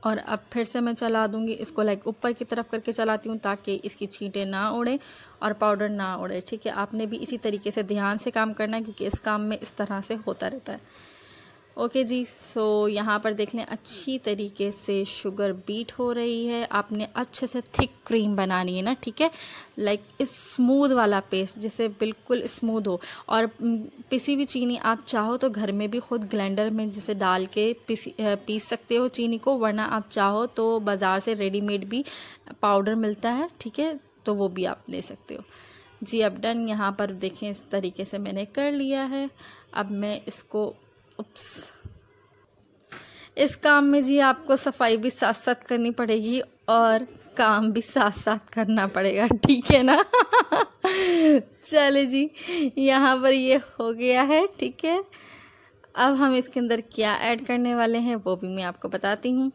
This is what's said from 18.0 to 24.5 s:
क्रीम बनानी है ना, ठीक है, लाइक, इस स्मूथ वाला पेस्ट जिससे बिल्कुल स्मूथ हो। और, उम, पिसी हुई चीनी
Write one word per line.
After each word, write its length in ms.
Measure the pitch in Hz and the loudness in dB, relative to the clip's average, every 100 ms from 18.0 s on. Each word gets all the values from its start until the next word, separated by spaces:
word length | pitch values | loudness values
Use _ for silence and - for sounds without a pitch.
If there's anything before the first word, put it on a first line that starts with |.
| - | -2
क्रीम 300 | 226 208 196 | 0 0 0
बनानी 400 | 190 185 180 185 | 0 0 -2 -4
है 60 | |
ना, 120 | 190 | -2
ठीक 260 | 262 - 220 | -4 -6 0
है, 100 | 320 320 - - - - | 0 0 -16 -18 -16 -4
लाइक, 260 | 208 208 - - | 0 0 -4 -4
इस 100 | 277 - - | -4 -4 -6
स्मूथ 360 | - 247 277 285 | 0 4 4 4
वाला 280 | 254 214 202 | 4 4 2
पेस्ट 380 | 196 190 190 - | 0 -2 -2 -6
जिससे 300 | 214 - 226 | -8 -2 -4
बिल्कुल 540 | 208 220 214 _ 247 240 | -2 -4 -4 _ -2 -2
स्मूथ 400 | - 226 220 208 | -4 -2 -2 -2
हो। 140 | 180 - - - | -4 -6 -16 -2
और, 220 | 220 226 226 | 0 0 -2
उम, 140 | 233 226 214 - - | -2 -2 -4 -14 -4
पिसी 240 | 262 254 | -2 0
हुई 100 | 277 | -2
चीनी 320 | 285 | 0